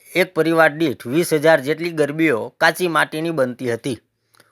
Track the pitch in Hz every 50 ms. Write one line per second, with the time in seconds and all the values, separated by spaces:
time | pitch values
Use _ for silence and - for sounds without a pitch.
0 | _ - - 165 185 160 - 165 156 160 165 160 160 156 143 156 165 151 110 -
1 | - 120 127 165 175 - 160 156 143 160 160 156 - 139 156 151 165 175 165 156
2 | 147 139 143 160 165 156 127 107 113 123 - - 160 165 165 - 185 175 160 151
3 | 151 151 - 156 160 170 165 151 131 127 123 113 127 123 117 113 - 143 120 -
4 | _ _ _ _ _ _ _ _ _ _